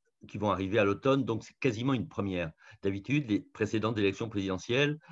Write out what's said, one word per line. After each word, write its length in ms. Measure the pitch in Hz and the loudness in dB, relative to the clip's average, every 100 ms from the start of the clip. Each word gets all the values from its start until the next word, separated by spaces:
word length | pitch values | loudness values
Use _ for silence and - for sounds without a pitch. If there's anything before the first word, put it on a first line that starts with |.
| _ _ 107 | _ _ -14
qui 100 | 110 | -2
vont 140 | 107 | 0
arriver 260 | 92 95 110 | 0 2 2
à 60 | |
l'automne, 400 | 101 95 135 139 | 4 2 2 2
donc 220 | 113 110 - | 2 -4 -8
c'est 120 | - | -4
quasiment 320 | 135 107 127 | -2 0 0
une 160 | 131 - | -2 -2
première. 420 | - 101 90 82 - - - | -4 -2 -2 -4 -8 -20 -6
D'habitude, 480 | 98 98 110 147 123 | -4 -2 0 0 2
les 100 | 101 | 0
précédentes 580 | - - 107 110 110 110 | -2 -4 0 0 0 2
élections 300 | 98 - 113 | 0 0 -4
présidentielles, 720 | 104 95 92 - 123 147 151 - | -4 -2 -4 -2 0 0 -2 -10